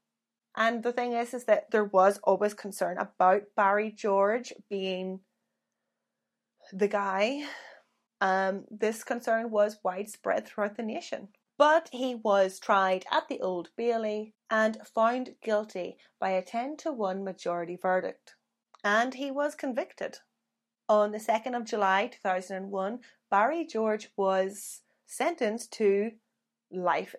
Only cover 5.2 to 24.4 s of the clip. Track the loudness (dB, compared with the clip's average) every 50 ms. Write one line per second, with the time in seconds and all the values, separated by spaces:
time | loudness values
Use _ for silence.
5.2 | _ _ _ _ _ _ _ _ _ _ _ _ _ _ _ _ _ _ _ _
6.2 | _ _ _ _ _ _ _ _ _ -12 -6 -2 -2 0 0 0 -2 0 0 0
7.2 | 0 0 0 -4 -8 -10 -12 -16 -18 -20 -20 -20 _ _ _ _ _ _ _ -2
8.2 | 0 2 2 2 2 0 -2 -4 -8 -12 -8 -4 -2 -2 -2 -4 -6 -6 -6 -4
9.2 | -2 0 0 0 -2 0 2 2 2 2 0 -4 -6 -6 -4 -6 -8 -10 -12 -8
10.2 | -4 -2 -2 -2 -4 -6 -6 -4 -4 -4 -4 -6 -8 -6 -6 -8 -8 -10 -10 -12
11.2 | -12 -14 _ _ _ _ _ 4 4 6 6 4 2 -2 -8 -6 -4 -4 -4 -2
12.2 | 0 2 4 4 4 2 0 -6 0 2 2 4 4 2 0 -2 -2 -2 -2 -2
13.2 | -2 -2 -6 -4 -4 -4 -4 -4 -6 -8 _ -4 -2 0 0 0 -2 -4 -4 -6
14.2 | -8 -10 _ _ _ -2 0 2 2 2 0 -4 -10 -6 0 2 2 2 2 0
15.2 | -4 -8 -12 _ -4 -2 0 -2 -2 -4 -6 -8 -8 -8 -10 _ _ _ _ -6
16.2 | -4 -2 0 -2 -2 -4 -6 -6 -6 -6 -8 -8 -6 -6 -4 -4 -4 -4 -4 -4
17.2 | -6 -8 -10 -8 -6 -6 -4 -4 -6 -8 -8 -4 -2 0 0 0 0 -4 -8 _
18.2 | _ -20 -20 _ _ _ _ _ _ _ _ -6 -2 0 2 2 2 0 -4 -8
19.2 | -8 -6 -4 -2 -4 -4 -4 -6 -6 -6 -4 -4 -6 -8 -8 -10 -10 -10 -10 -14
20.2 | _ _ _ _ _ _ _ _ _ _ _ _ _ 2 4 4 4 2 -2 -2
21.2 | 4 4 4 4 4 0 -4 -4 -4 -2 0 2 4 4 4 4 2 0 -4 -4
22.2 | -2 -2 -2 -2 -2 -6 -8 -8 -8 -6 -4 -4 -2 -2 -4 -6 -12 -16 _ _
23.2 | _ 0 4 4 4 4 2 0 -4 -4 -2 -2 0 0 0 -2 -4 -8 _ 0
24.2 | 0 2 2 2